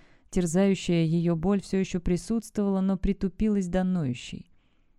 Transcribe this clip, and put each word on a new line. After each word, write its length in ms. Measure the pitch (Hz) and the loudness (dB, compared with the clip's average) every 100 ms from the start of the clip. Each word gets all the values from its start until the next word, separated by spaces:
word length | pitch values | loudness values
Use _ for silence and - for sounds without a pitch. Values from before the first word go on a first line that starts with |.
| - - _ | -20 -20 _
Терзающая 760 | 190 175 175 196 190 - 170 160 | -2 2 4 2 2 0 2 2
ее 320 | 170 170 165 | 2 2 0
боль 240 | 180 202 | 2 0
все 160 | - 190 | 0 -2
еще 240 | 190 180 | -2 -2
присутствовала, 800 | - 175 - 226 - - 202 190 | 0 -2 -2 -4 -4 -2 0 0
но 160 | 190 190 | 0 0
притупилась 720 | 196 196 196 - 214 202 180 | 0 0 -2 -2 0 0 0
до 140 | 185 | 0
ноющей. 680 | 185 180 139 123 - - - _ _ _ _ | 0 0 -2 -4 -8 -14 -16 _ _ _ _